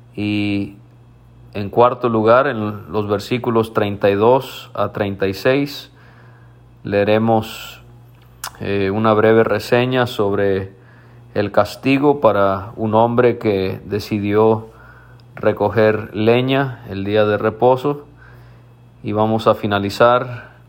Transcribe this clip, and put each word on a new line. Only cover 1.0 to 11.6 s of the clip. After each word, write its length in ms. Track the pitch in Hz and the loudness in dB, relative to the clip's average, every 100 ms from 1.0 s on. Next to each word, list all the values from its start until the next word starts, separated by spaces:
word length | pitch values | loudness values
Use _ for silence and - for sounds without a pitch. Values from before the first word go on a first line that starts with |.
| - - - - - | -20 -20 -20 -20 -14
en 160 | 101 98 | -10 -4
cuarto 400 | 117 120 123 120 | 2 2 2 -2
lugar, 380 | 110 110 123 139 | 2 4 4 2
en 440 | 113 107 104 98 | -2 -6 -8 -8
los 180 | 104 101 | -6 -4
versículos 680 | 101 - 123 120 113 110 | -4 -4 -6 -2 -2 0
treinta 340 | - 104 101 101 | -2 -4 0 0
y 60 | |
dos 560 | 101 113 131 - - - | 2 2 2 -2 -16 -14
a 200 | - 104 | -6 -6
treinta 360 | - 101 98 98 | -4 -6 -4 -6
y 60 | |
seis, 580 | 95 131 135 143 - - - - - - - - - - - | -2 0 0 -2 -10 -20 -20 -20 -20 -20 -20 -20 -20 -20 -14
leeremos, 1000 | - 101 101 110 113 113 - - - - - - - - - - - - | -4 0 2 2 4 0 0 -14 -16 -20 -20 -20 -20 -20 -20 -16 -16 -10
eh, 300 | 98 101 95 | -4 -2 -2
una 220 | 104 110 | 0 2
breve 320 | 107 110 113 | 4 6 4
reseña 640 | 110 104 - 120 127 127 120 | 4 0 0 0 2 0 -2
sobre 680 | - 101 101 101 95 98 - - - - - - | -2 -2 0 0 -2 -4 -14 -20 -20 -20 -20 -8
el 180 | 104 104 | -4 -2
castigo 720 | - | 0